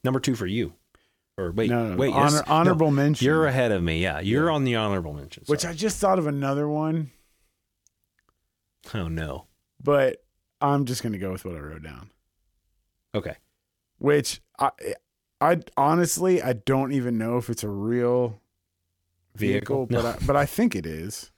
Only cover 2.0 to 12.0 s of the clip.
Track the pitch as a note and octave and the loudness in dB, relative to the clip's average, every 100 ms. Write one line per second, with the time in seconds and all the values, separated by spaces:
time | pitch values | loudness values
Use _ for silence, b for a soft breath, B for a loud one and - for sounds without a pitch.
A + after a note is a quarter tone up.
2 | C3+ C#3 C#3+ D3+ - D#3 F3 E3 D#3 C#3 | 0 4 4 2 2 4 4 4 4 4
3 | C#3+ D3 B2+ D#3+ D#3 C3 A#2+ G2 E2+ D#2+ | 2 2 2 4 2 2 2 2 0 0
4 | F2+ D2 F#2+ B2+ E3 D3+ C3 A#2 G#2+ G2 | 0 -2 0 2 2 2 0 0 0 -2
5 | E2 D2 C#2 - - D3 E3+ E3 G#3+ - | -4 -10 -14 -16 -4 -2 -2 -4 -4 0
6 | G3 F#3+ D3+ C#3+ C#3 C#3 D3 D3+ D#3 D#3+ | 2 2 0 -2 -2 -2 -2 -2 -2 -2
7 | C#3+ _ _ _ _ _ _ _ _ _ | -4 _ _ _ _ _ _ _ _ _
8 | _ _ _ _ _ _ _ _ - G#3+ | _ _ _ _ _ _ _ _ -10 -6
9 | E3+ D#3+ D#3 C3+ - _ _ _ C3+ C#3+ | -4 -4 -6 -8 -12 _ _ _ 2 4
10 | C3 - _ _ _ _ C#3+ C#3+ B2+ B2 | 2 0 _ _ _ _ 0 2 0 -4
11 | A#2 G#2 F#2+ F#2 F#2+ E2 D2 D#2 D#2 C2 | -4 -6 -6 -6 -8 -12 -12 -14 -16 -18